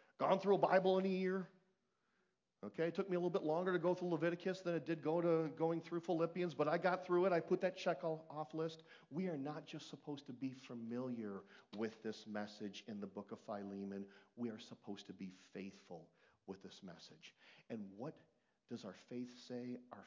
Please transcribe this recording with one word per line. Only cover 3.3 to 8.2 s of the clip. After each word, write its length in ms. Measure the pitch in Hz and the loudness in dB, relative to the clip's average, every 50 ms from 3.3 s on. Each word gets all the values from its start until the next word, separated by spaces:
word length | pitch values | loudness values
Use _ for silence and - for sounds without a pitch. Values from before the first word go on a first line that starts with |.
bit 120 | 170 190 | 2 2
longer 300 | 165 151 156 170 185 185 | 2 2 2 4 4 4
to 60 | 180 175 | 2 4
go 140 | 160 180 | 4 4
through 180 | 180 180 180 180 | 2 4 2 0
Leviticus 500 | 170 147 165 170 170 170 - 190 180 190 | 2 4 2 2 2 0 -2 -2 -2 -2
than 140 | - 175 170 | -2 0 0
it 120 | 160 139 | 0 0
did 160 | 156 165 160 | -2 -2 0
go 180 | 139 151 156 175 | 2 2 2 4
to 300 | 170 175 165 160 160 151 - | 6 6 6 6 4 2 0
going 240 | - 165 165 170 165 | 0 2 2 2 0
through 180 | 165 - 170 170 | -2 -2 -4 -4
Philippians, 560 | - - 180 160 165 165 165 180 180 175 143 | 0 0 2 2 2 2 2 0 0 0 2
but 140 | 151 151 151 | 2 2 4
I 100 | 160 175 | 4 4
got 260 | 170 180 180 180 185 | 4 4 2 2 0
through 220 | - 175 175 185 | 4 4 6 6
it. 60 | 190 | 6
I 80 | 175 165 | 6 4
put 200 | 160 - 185 170 | 4 4 2 4
that 140 | - 180 185 | 2 0 0
check 280 | - - 185 165 - - | 0 0 0 0 0 0
o-, 180 | 160 160 156 | -2 -2 -4